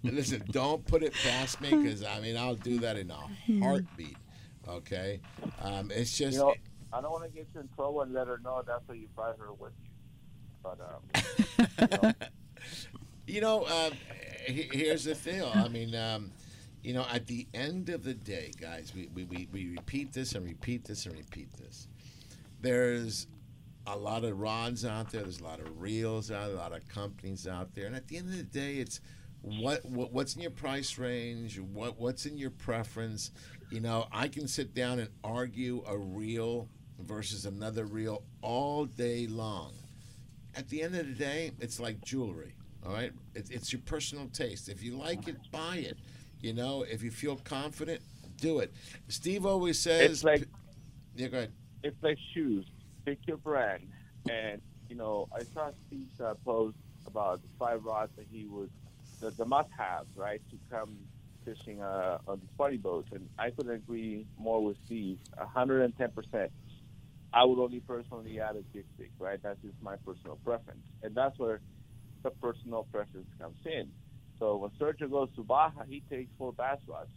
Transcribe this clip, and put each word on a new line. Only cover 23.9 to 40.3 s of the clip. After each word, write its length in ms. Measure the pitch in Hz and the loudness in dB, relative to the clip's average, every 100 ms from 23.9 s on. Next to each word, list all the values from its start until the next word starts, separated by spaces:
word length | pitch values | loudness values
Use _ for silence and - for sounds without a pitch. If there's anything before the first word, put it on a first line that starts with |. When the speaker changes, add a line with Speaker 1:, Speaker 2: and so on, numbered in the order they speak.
| 101 | -2
Speaker 1:
lot 260 | 101 113 117 | 0 2 2
of 120 | 98 | 0
rods 440 | 107 110 117 120 117 | 0 2 0 0 0
out 240 | 110 110 | -2 -2
there. 100 | 110 | -4
There's 160 | 98 87 | -4 -6
a 40 | 82 | -8
lot 140 | 78 | -8
of 200 | 78 80 | -10 -6
reels 500 | 95 110 113 110 104 | 0 2 2 0 -2
out 160 | 104 104 | -2 -2
there, 80 | 95 | -2
a 40 | |
lot 140 | 85 | -4
of 140 | 82 - | -6 -6
companies 580 | 104 101 98 95 95 92 | -6 -6 -6 -6 -4 -4
out 260 | 90 92 | -4 -4
there. 120 | 101 101 | -4 -4
And 80 | 131 | -6
at 120 | 127 | -6
the 80 | 165 | -8
end 120 | 180 | -4
of 80 | 185 | -4
the 60 | |
day, 320 | 127 139 139 143 | -4 -2 -2 -2
it's 240 | 120 - - - - - | -4 -6 -10 -14 -14 -12
what, 440 | - 107 120 147 120 | -6 0 2 2 0
what, 260 | 123 123 | -2 0
what's 220 | 123 139 - | 0 0 -2
in 60 | |
your 100 | 170 | -4
price 460 | - 139 135 135 - | -4 -2 -2 -2 -2
range, 640 | 123 123 117 117 113 98 | -2 0 -2 -4 -6 -6
what, 400 | 95 101 117 110 | -6 -4 -4 0
what's 260 | 120 - 147 | 0 0 -4
in 120 | 147 | -2
your 140 | 135 | -4
preference. 800 | - - 113 113 113 113 107 - - - - - | -4 -2 0 0 -4 -4 -4 -6 -8 -16 -16 -8
You 80 | 113 | -2
know, 260 | 113 113 110 | 2 2 2
I 160 | 104 135 | 0 0
can 180 | 143 139 | 0 -2
sit 260 | - 135 | -2 -2
down 260 | 127 123 127 | 0 2 2
and 100 | 113 - | -2 -4
argue 600 | 107 117 123 107 127 123 - | -2 0 0 0 0 0 -2
a 100 | 101 | -2
reel 720 | 98 95 107 117 113 120 113 - - - | -2 -4 -2 0 0 0 -4 -12 -18 -12
versus 460 | 92 107 110 107 104 | -6 -4 -4 -4 -4
another 400 | 98 110 110 107 | -4 -2 -2 -2
reel 380 | 107 110 107 - - | -2 -2 -2 -6 -6
all 440 | - 120 143 147 143 | 0 2 2 2 0
day 420 | 113 120 120 117 | 0 0 2 0
long. 460 | 113 110 98 71 - - - - - - | -2 -2 -4 -6 -10 -14 -16 -16 -16 -16